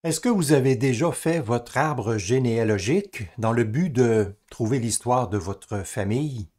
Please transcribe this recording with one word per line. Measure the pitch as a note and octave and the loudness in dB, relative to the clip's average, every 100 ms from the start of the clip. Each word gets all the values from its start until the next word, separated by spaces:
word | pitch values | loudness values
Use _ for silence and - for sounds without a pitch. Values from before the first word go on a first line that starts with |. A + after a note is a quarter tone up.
Est-ce | E3+ D#3+ | -4 -2
que | B3 | 0
vous | G#3+ C#3+ | 2 4
avez | D3 C3 B2+ | 4 4 2
déjà | C3+ A#2 E3 | 2 2 0
fait | B2+ D#3+ E3 | 0 -2 -2
votre | A2 A#2+ - B2+ | 0 -2 -2 -2
arbre | D#3 B2+ G#2+ A2+ | 0 -2 -2 -2
généalogique | F#2 C3 B2 A2+ A2+ G#2 F#2 F3+ G3+ - G2 - | 0 0 2 0 2 0 2 0 -2 -12 -12 -4
dans | A2+ | 0
le | A#2 | 0
but | A2+ B2 F3+ | 0 0 0
de | B2 A#2+ A2 G2 G2 _ | 2 4 4 0 -4 _
trouver | - A2 C3 | -6 -2 0
l'histoire | A2+ G#2+ A#2+ B2 A2 | 0 -2 0 0 0
de | G2+ | -2
votre | F#2 F#2+ - G2+ | -4 -10 -8 -8
famille ? | F#2 - G2 A#2 D3+ B2 E2+ | -6 -4 -2 -2 -2 -6 -12